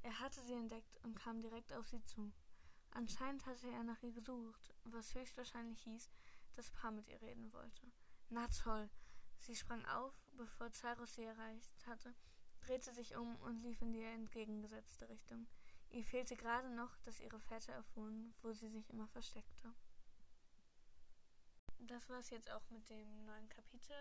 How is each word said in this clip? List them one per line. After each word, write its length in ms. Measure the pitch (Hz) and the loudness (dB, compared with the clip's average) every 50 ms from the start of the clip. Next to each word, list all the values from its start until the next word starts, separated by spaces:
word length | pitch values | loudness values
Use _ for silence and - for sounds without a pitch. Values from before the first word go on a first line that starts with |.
Er 180 | - 233 220 220 | 0 0 0 0
hatte 200 | 247 269 - 277 | 0 0 0 -2
sie 120 | 247 240 247 | 0 2 2
entdeckt 440 | 240 226 226 226 226 220 - - - | 2 2 2 0 -2 -6 -8 -12 -6
und 120 | - 233 220 | -4 -4 -4
kam 280 | 190 - 233 226 226 | -2 -2 0 0 0
direkt 300 | 226 226 226 233 233 - | 0 0 -2 -4 -4 -4
auf 160 | - - 226 - | -2 -2 2 4
sie 140 | 247 226 - | 4 4 4
zu. 280 | - - 220 214 208 - - - - - - - - - - - - | 4 2 2 0 0 -2 -6 -10 -10 -12 -10 -10 -12 -12 -12 -12 -4
Anscheinend 540 | - 240 233 220 - - 262 262 277 269 - | 0 2 4 6 6 6 6 6 4 2 0
hatte 220 | 262 254 240 247 247 | -2 -4 -2 -2 0
er 160 | 247 240 233 | 0 2 2
nach 180 | 233 233 - | 2 0 0
ihr 100 | - 240 | -2 -2
gesucht, 600 | 226 240 220 - 254 240 233 226 220 - - - - - - | -2 -2 -2 0 0 0 -2 -4 -6 -10 -10 -10 -10 -8 -6
was 300 | 226 226 233 220 - - | -4 -4 -2 2 4 2
höchstwahrscheinlich 680 | 254 254 240 - 262 247 240 - 240 233 233 226 - | 2 2 0 -4 -4 -4 -4 -2 -2 -2 -2 -2 -4
hieß, 280 | - 226 220 226 - - - - - - - - - - - | -4 -4 -4 -4 -6 -8 -10 -10 -10 -8 -8 -6 -6 -4 -4
dass 160 | 247 233 - | -2 -2 0
Pa 200 | - - - 233 | 2 2 4 4
mit 180 | 220 214 214 - | 2 0 -2 -6
ihr 120 | - - | -8 -6
reden 320 | 220 233 240 233 226 220 | -6 -4 -4 -4 -4 -4
wollte. 340 | 220 - - 233 - - - 247 - - - - - - - - | -6 -4 -4 -4 -4 -4 -6 -8 -12 -12 -10 -10 -8 -8 -4 0
Na 200 | 233 233 233 226 | 2 4 6 6
toll! 420 | - - - 233 220 214 214 208 - - - - - - - - - - | 8 8 8 8 8 6 6 2 -2 -4 -4 -2 -2 -2 0 0 -2 -2
Sie 180 | - - 233 | -2 -2 0
sprang 280 | - - - 240 226 - | 0 2 2 2 2 4
auf, 280 | - 156 220 254 269 277 - - - | 4 4 4 4 0 -2 -8 -12 -12
bevor 380 | - 254 233 214 - - 240 233 | -6 -6 -4 -4 0 0 0 0
Cyrus 440 | 214 - - 240 240 233 240 226 - | 0 0 2 2 2 2 -2 -6 -4
sie 80 | 240 | -2
erreicht 640 | 226 226 220 226 220 220 220 226 233 - - - - | -2 -2 -2 -4 -4 -4 -4 -4 -6 -6 -8 -6 -4
hatte, 280 | 240 233 226 - 247 240 - - - - - - - - - | -4 -4 -4 -4 -6 -6 -8 -10 -12 -10 -10 -8 -6 -6 -4
drehte 320 | - - 254 254 254 262 | 4 4 4 4 4 0
sich 240 | 240 247 233 - - | -2 -2 -2 0 0
um 200 | 233 233 233 233 | 0 2 2 0
und 260 | - - 233 233 226 | 0 0 0 0 0
lief 180 | 233 240 233 - | 2 2 6 8
in 120 | 233 226 | 8 8
die 100 | 226 226 | 8 6
entgegengesetzte 1040 | 220 226 226 226 220 220 - 226 214 214 214 214 214 214 220 220 214 - - - 233 226 | 4 0 0 0 0 0 0 0 2 2 2 0 0 -2 -4 -6 -8 -8 -8 -8 -6 -6
Richtung. 380 | 226 220 - - 233 233 233 - - - - - - - - - | -6 -6 -6 -4 -4 -4 -2 -4 -4 -4 -4 -6 -6 -6 -6 -2
Ihr 160 | - 240 220 | 0 4 6
fehlte 320 | - - 247 254 - 247 | 6 6 6 4 4 2
gerade 340 | 226 226 233 233 247 254 254 | 2 6 6 6 8 6 4
noch, 260 | 240 233 240 247 - - | 2 2 0 0 -2 -4
dass 220 | - 233 226 - | -2 0 0 0
ihre 200 | - 220 220 214 | -2 -4 -4 0
Väter 320 | - - 226 226 - - | 0 2 2 2 0 0
erfuhren, 640 | - 240 220 - - 220 214 214 220 220 226 233 226 - | -2 -2 -2 0 0 0 0 0 0 -2 -2 -4 -6 -4
wo 100 | - 226 | -2 -2
sie 160 | 220 214 226 220 | 0 0 -2 -2
sich 220 | 220 220 220 - | -2 -4 -4 -2
immer 180 | - 220 220 220 | -2 -2 -2 -2
versteckte. 680 | - 247 233 - - 220 - - - - - 233 233 - - - - - - - - - - - - - - - - - - - - - - - - - - - - - - - - - - - - - _ - - - | 0 -2 0 0 0 0 0 -2 -2 -2 -2 -2 -2 -4 -4 -4 -4 -4 -4 -6 -6 -8 -8 -8 -8 -12 -12 -14 -16 -16 -16 -16 -16 -12 -12 -10 -8 -8 -6 -6 -8 -10 -10 -12 -14 -12 -12 -12 -14 -4 _ 2 4 4
Das 300 | 240 226 240 240 - - | 2 -2 -4 -4 -4 -2
war's 220 | 254 247 247 - | -2 -2 -2 -2
jetzt 200 | 254 226 - 214 | -4 -4 -2 -2
auch 180 | 214 220 - - | 0 0 0 0
mit 180 | 226 226 220 - | -2 -4 -6 -6
dem 340 | 220 214 214 214 214 214 214 | -6 -6 -4 -4 -4 -4 -4
neuen 240 | 214 214 214 214 220 | -4 -4 -4 -4 -4
Kapitel. 480 | - - 220 - - 247 - - 294 294 | -6 -8 -8 -10 -6 -6 -4 -2 -2 -2